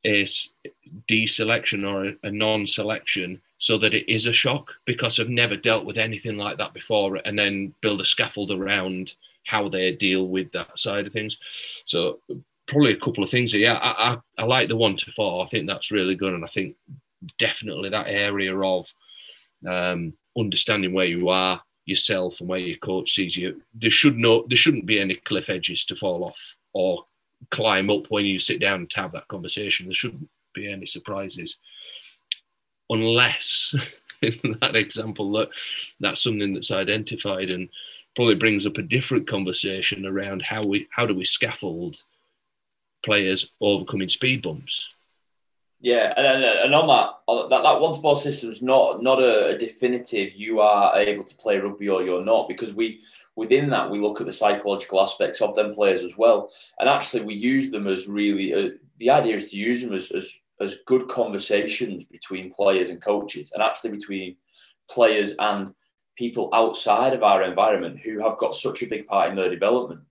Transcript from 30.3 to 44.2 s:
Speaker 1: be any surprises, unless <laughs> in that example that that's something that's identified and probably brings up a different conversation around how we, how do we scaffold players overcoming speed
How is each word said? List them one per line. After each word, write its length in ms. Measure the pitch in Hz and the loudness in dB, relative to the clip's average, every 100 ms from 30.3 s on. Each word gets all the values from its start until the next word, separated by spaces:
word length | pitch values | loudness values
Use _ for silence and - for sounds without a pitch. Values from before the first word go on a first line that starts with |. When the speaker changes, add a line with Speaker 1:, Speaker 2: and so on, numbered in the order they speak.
| _ _ | _ _
Speaker 1:
be 180 | - 101 | -12 -10
any 140 | 98 92 | -10 -10
surprises, 720 | 90 95 98 98 87 82 - _ - - - - _ _ - _ _ _ _ _ | -10 -8 -8 -8 -10 -12 -12 _ -20 -20 -20 -20 _ _ -10 _ _ _ _ _
unless 840 | 113 113 117 123 - - - - 143 - - | 0 4 4 4 2 -2 -2 0 -4 -6 -14
<laughs> 220 | _ - | _ -4
in 360 | - 113 120 113 | -4 -2 -4 0
that 160 | - 113 | 2 2
example 520 | 104 110 110 104 101 | 0 -4 -8 -6 -2
that 160 | 107 - - - - - _ | -2 -2 -6 -10 -10 -12 _
that's 240 | 101 - | -2 0
something 300 | 123 107 101 | 0 0 -2
that's 180 | 92 - | -2 -2
identified 800 | 95 95 110 107 110 101 95 95 | -2 0 -2 -4 -6 -4 -4 -4
and 160 | 90 92 - - - _ - | -4 -6 -12 -20 -20 _ 0
probably 200 | 120 95 | 2 4
brings 300 | 110 104 101 | 4 2 -2
up 120 | - | -4
a 60 | |
different 440 | 92 127 - 123 - | -2 -2 0 -2 -2
conversation 800 | 98 92 - 98 95 90 98 95 | -4 -2 -4 -4 -2 -4 -4 -4
around 380 | 95 98 98 | -4 -4 -6
how 180 | - 110 | -6 -4
we, 260 | 104 101 - | 0 -2 -2
how 140 | - 110 | -2 0
do 100 | 92 | 0
we 100 | 90 | 0
scaffold 800 | - 113 - 98 82 87 - _ _ _ _ _ _ _ _ _ _ | 0 -2 -4 -8 -6 -8 -10 _ _ _ _ _ _ _ _ _ _
players 460 | - 104 95 95 - _ | 0 2 2 0 -4 _
overcoming 480 | 104 101 - 98 92 | 2 2 0 -4 -2
speed 360 | - | 0